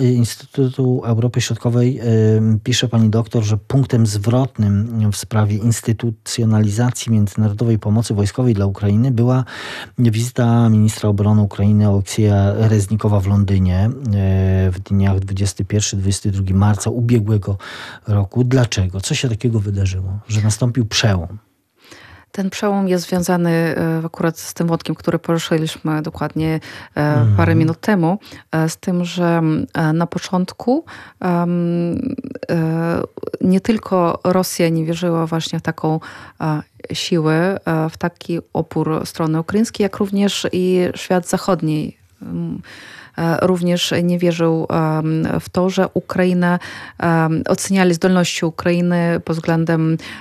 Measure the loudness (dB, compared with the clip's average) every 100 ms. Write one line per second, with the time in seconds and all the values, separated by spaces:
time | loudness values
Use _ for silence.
0 | 2 2 0 -2 -8 -2 0 0 0 0
1 | 0 0 0 0 -2 -2 0 2 2 2
2 | 2 4 6 4 4 2 0 0 2 2
3 | 4 2 0 0 0 -2 0 0 2 2
4 | 2 0 0 2 0 0 2 2 0 0
5 | 0 -2 -4 0 0 0 0 0 -2 -2
6 | -2 -6 -6 -2 2 2 2 2 0 -2
7 | 0 2 2 0 0 0 0 0 2 0
8 | 0 0 0 0 2 2 0 0 0 2
9 | 2 2 2 2 -2 -8 -12 -14 -10 0
10 | 2 2 -2 0 2 4 4 6 4 2
11 | 0 2 4 4 2 0 2 4 4 2
12 | 0 0 2 4 2 2 2 2 0 0
13 | 2 2 2 2 4 2 2 2 0 -2
14 | -2 0 2 2 2 2 0 -2 -2 0
15 | 2 0 -2 -2 -2 -2 -2 -2 -2 -2
16 | -2 -2 -2 -2 0 2 4 2 -2 -2
17 | 2 2 2 0 -2 -6 -8 -16 -16 -12
18 | -2 0 0 0 2 2 2 0 -2 -4
19 | -4 -2 -2 -2 -2 0 0 0 0 -2
20 | -6 -8 -4 0 0 0 0 0 -2 0
21 | 2 0 -2 -10 -20 _ _ _ -20 -20
22 | -20 -20 _ -6 -6 -2 -2 0 2 0
23 | 0 -2 0 0 2 2 0 0 -2 -2
24 | -4 -2 -2 -2 -8 -4 -2 -2 -4 -6
25 | -2 -2 -2 -2 0 -2 -2 -4 -4 -4
26 | -4 -6 -6 -4 -2 -2 -6 -16 -10 -2
27 | 0 2 4 4 4 4 2 0 0 2
28 | 2 0 -6 -20 -6 -2 -2 -2 -4 -2
29 | -2 -2 0 2 2 0 -2 -2 0 0
30 | 0 -4 -4 -2 -2 -4 -2 -2 -2 -14
31 | -20 -6 -2 0 0 0 0 0 -2 -2
32 | -4 -6 -10 -12 -4 -2 0 -2 -2 -4
33 | -6 -10 -12 -2 0 2 2 -2 -2 0
34 | 0 0 0 0 0 0 0 0 -2 -2
35 | -2 0 -2 -2 -4 -4 -6 -4 -2 -2
36 | -4 -16 -20 -6 -4 -4 -6 -16 -10 -8
37 | -2 0 2 2 0 -2 -2 -2 -2 -4
38 | -8 -8 -8 -8 -6 -6 -4 -2 -2 -2
39 | -4 -4 -2 -2 -2 0 0 0 -2 -2
40 | -2 0 0 0 -4 -2 2 2 0 -2
41 | -2 -2 0 -2 0 0 0 -2 -4 -10
42 | _ _ -10 -8 -6 -8 -12 -20 -20 -20
43 | -16 -4 -2 2 2 2 0 0 0 0
44 | 0 2 0 2 0 0 0 0 0 0
45 | 0 0 0 -4 -4 -2 0 0 0 -2
46 | -4 0 2 2 2 0 -4 -16 -16 -4
47 | 0 2 2 0 0 -2 0 2 2 2
48 | 2 2 2 -2 -4 -2 -2 0 2 2
49 | 0 0 -2 -4 0 0 2 2 2 0
50 | -4 -18